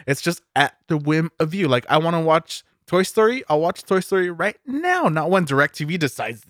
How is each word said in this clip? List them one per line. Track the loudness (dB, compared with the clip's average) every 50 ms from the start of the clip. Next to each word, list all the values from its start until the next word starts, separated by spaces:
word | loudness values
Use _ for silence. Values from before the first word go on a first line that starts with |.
| -4
it's | -4 -4 -2
just | -2 -4 -4 -6 _ _ 0
at | 0 0 0 -2 _ _
the | -4 -4
whim | -2 0 0 0 0 0 -2 _ -4
of | -4 -4 -2
you. | -2 0
Like, | 2 2 0 2 2
I | 2
wanna | 2 2 2 0 0
watch | 2 2 2 2 0 -4 -14 -16 -16 _ _ _ _
Toy | -2 0 0 0
Story, | 0 2 2 2 2 2 0 -2 0
I'll | 0 0
watch | 0 0 -4 -4 -4
Toy | -2 -2 -2
Story | 0 0 0 0 0 -2
right | -2 -4 -4 -4 -6 _ _
now, | -8 -6 -4 -2 -2 0 0 0
not | 0 0 0 0 0
when | 0 0 2
DirecTV | 2 2 2 2 2 0 -6 -6 -6 -4
decides | -2 -2 -4 -4 -4 -8 -8 -10 -12 -16